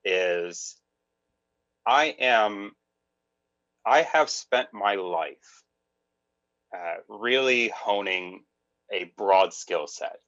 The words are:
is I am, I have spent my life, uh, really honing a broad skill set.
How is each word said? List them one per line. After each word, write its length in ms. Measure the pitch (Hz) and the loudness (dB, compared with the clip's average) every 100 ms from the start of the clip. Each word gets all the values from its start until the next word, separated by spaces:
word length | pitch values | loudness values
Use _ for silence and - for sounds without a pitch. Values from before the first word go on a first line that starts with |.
is 720 | 98 92 90 87 87 87 - - _ _ _ _ _ _ _ _ _ _ 110 | -2 0 0 -2 -4 -10 -16 -18 _ _ _ _ _ _ _ _ _ _ 2
I 280 | 135 156 - | 4 4 0
am, 540 | 127 117 107 101 101 _ _ _ _ _ _ _ _ _ _ _ 110 | 2 4 2 -2 -12 _ _ _ _ _ _ _ _ _ _ _ 2
I 160 | 139 | 4
have 280 | 160 160 147 | 4 2 2
spent 380 | - - 123 123 | -2 -2 -2 -2
my 220 | 107 101 101 | -2 0 0
life, 680 | 92 85 78 67 _ - _ _ _ _ _ _ _ _ _ _ _ 92 | -2 -4 -4 -10 _ -20 _ _ _ _ _ _ _ _ _ _ _ -12
uh, 200 | 87 85 - | -8 -8 -10
really 640 | 107 117 131 131 123 117 | -8 0 0 2 0 0
honing 720 | - - 101 98 92 90 92 _ _ _ _ _ | -4 -4 -2 -2 -4 -6 -16 _ _ _ _ _
a 200 | 101 85 - | -8 -8 -6
broad 360 | 101 95 95 | 4 6 4
skill 340 | - - 87 73 | 0 -6 -4 -4
set. 300 | - - - | -10 -10 -12